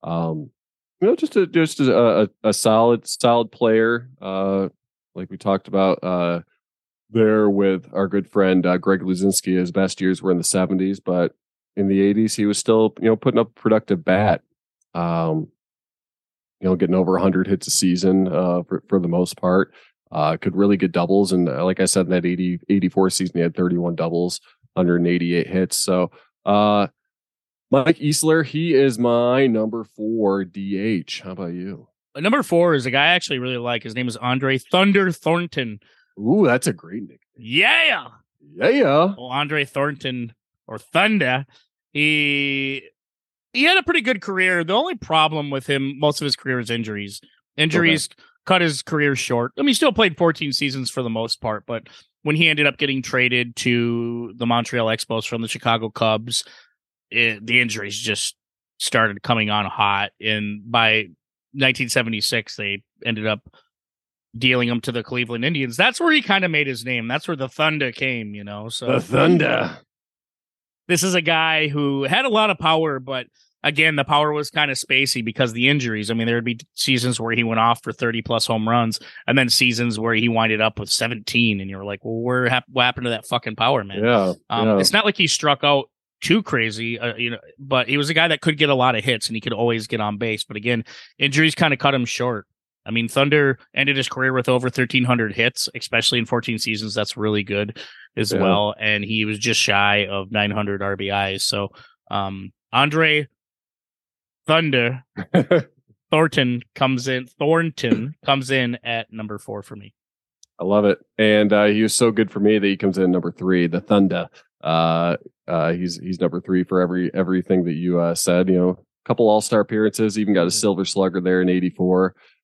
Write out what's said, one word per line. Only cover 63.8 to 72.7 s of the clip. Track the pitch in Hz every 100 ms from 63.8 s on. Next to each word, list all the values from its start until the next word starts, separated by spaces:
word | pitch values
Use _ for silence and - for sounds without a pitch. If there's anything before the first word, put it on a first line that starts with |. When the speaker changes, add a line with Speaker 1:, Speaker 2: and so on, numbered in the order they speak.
| _ _ _ _ _ 113
Speaker 2:
dealing | 127 127 120
him | 120
to | 123
the | 120
Cleveland | 107 123 117 117
Indians. | 127 160 131 120
That's | 220 247
where | 339
he | 302
kinda | 214 196 180
made | 151 143
his | 123
name. | 117 123 113
That's | 135 -
where | 156
the | 131
Thunder | - 156 156 131
came, | 113 135 120 107
you | 104
know? | 101 104 110
So | - 120
Speaker 1:
The | 131
Thunder. | - 127 156 175 139 120 - - _ _ _ _ _ _ _ _ _ _ -
Speaker 2:
this | 170
is | 185
a | 180
guy | 160 160 160 160 156
who | 147 143 139
had | 135 190
a | 269
lot | 220 214
of | 185
power, | 160